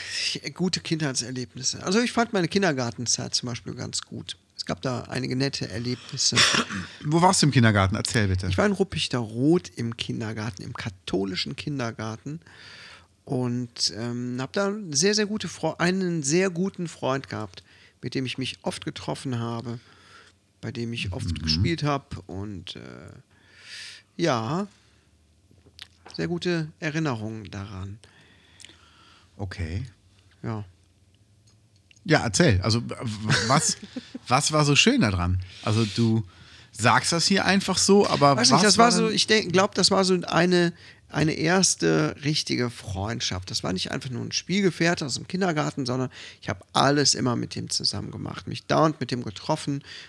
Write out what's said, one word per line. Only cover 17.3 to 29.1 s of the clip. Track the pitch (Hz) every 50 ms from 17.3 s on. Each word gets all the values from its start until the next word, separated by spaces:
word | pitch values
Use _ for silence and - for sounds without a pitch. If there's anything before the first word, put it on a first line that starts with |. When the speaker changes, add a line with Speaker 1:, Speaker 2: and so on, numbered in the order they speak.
Speaker 1:
gehabt, | - 107 107 98 - - - _ - - - - _ _ -
mit | 127 -
dem | 135 131
ich | 123 -
mich | - 127 - - - -
oft | 185 - - -
getroffen | 160 143 - - - 151 - - 139 123 117
habe, | 117 117 117 117 117 120 117 120 - - - - - - - - - - _ _ _ _ _ _
bei | - 113
dem | 113 117 117 117 117
ich | 120 - - 92
oft | - - -
Speaker 2:
Mhm. | 82 76 -
Speaker 1:
gespielt | - - 85 98 175 170 151 147
hab | 147 143 139 - _ - - 90 -
und, | 87 95 101 107 104 87 90 - -
äh, | - 58 64 60 62 76 - - - - _ _ _ _ _ _ - - - - - - - - - - _ _ -
ja, | 170 165 135 117 110 110 151 180 208 196 - _ _ _ _ _ _ _ _ _ _ _ _ _ _ _ _ _ _ - _ - - - _ _ _ - -
sehr | - 165 165
gute | 175 170 - 180 175 165 156 151 - _
Erinnerungen | 175 160 143 160 160 147 127 110 107 110 113 110 104 90
daran. | - 101 98 107 101 92 95 101 101 113 - - _ _ _ _ _ _ _ _ _ - - - - _ _ _ _ _ - -